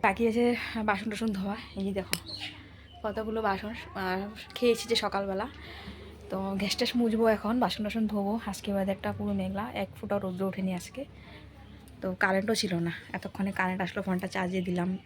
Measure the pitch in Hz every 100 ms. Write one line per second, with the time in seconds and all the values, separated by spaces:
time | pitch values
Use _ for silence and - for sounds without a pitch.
0 | 214 190 233 226 240 240 - 226 214 196
1 | 220 208 226 196 196 214 - - 196 196
2 | 185 - - - - - - - - -
3 | 214 208 220 220 214 190 208 233 - 196
4 | 185 185 202 214 - - 240 233 - 226
5 | 208 202 196 190 240 - - - - -
6 | - - - 190 190 196 196 - 240 240
7 | 233 220 226 208 214 247 196 - 214 226
8 | 214 208 196 226 214 190 - 196 190 196
9 | 208 202 208 196 185 196 226 107 101 -
10 | 202 202 202 180 190 185 - 175 - -
11 | 285 - - - - - - - - -
12 | 190 185 190 190 208 220 202 175 170 -
13 | - 190 185 - 196 190 185 185 175 -
14 | 190 180 185 196 180 190 185 180 175 190